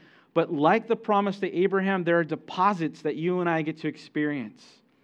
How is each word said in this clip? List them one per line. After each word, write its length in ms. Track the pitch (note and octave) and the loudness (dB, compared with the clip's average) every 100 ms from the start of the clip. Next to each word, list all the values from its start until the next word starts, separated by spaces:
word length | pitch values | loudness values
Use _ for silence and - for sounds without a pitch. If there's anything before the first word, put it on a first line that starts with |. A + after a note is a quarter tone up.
| - _ _ | -20 _ _
But 200 | E3 D#3+ | -2 0
like 340 | D3 D#3 A3 A3+ | 2 4 4 2
the 100 | A3 | -4
promise 440 | A3 G3+ G3+ G3 | 0 0 0 -2
to 120 | F#3 | -4
Abraham, 520 | E3+ F#3+ F#3+ F#3+ F#3+ | 0 0 2 0 0
there 140 | E3+ E3+ | 2 2
are 60 | |
deposits 800 | D#3 D#3 - - G3 F#3 D#3 - | 0 -4 -6 0 0 2 -4 -4
that 140 | D3+ C#3 | -6 -2
you 240 | E3+ F3+ | -2 0
and 100 | F3 | 0
I 120 | D#3+ | 0
get 160 | D#3 D#3+ | -2 -4
to 100 | D#3 | -6
experience 760 | - - D3+ D3+ D3 G#2+ - - _ _ _ | -8 -8 -2 -2 -2 -8 -14 -20 _ _ _